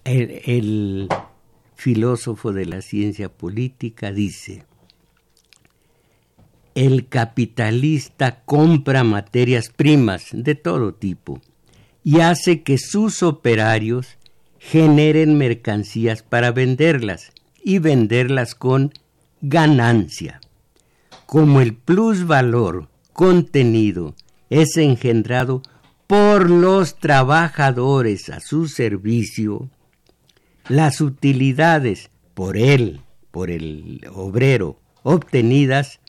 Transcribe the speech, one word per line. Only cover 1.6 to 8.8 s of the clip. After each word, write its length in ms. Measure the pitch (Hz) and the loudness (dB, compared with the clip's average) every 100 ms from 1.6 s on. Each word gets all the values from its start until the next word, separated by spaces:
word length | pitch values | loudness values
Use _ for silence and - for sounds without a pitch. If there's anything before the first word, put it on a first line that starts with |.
| _ | _
filósofo 760 | _ - 113 117 120 - 107 117 | _ -2 0 0 -2 -6 -10 -8
de 140 | 98 90 | -8 -8
la 160 | 92 | -10
ciencia 480 | - 104 104 95 95 | -10 -6 -6 -6 -12
política 840 | - 87 104 127 - 120 113 104 | -12 -12 -8 -8 -8 -14 -12 -10
dice: 520 | 98 101 - - 98 - _ _ _ _ _ _ _ _ _ _ _ _ _ _ _ _ _ _ _ _ | -6 -6 -8 -18 -20 -20 _ _ _ _ _ _ _ _ _ _ _ _ _ _ _ _ _ _ _ _
"El 340 | - 131 131 - | -2 0 0 -2
capitalista 1300 | 127 117 120 113 - 110 117 147 151 - - 135 120 | -4 -4 -4 -6 -4 -4 -2 0 -2 -6 -4 -4 -4
compra 580 | - 147 156 160 | -2 2 4 4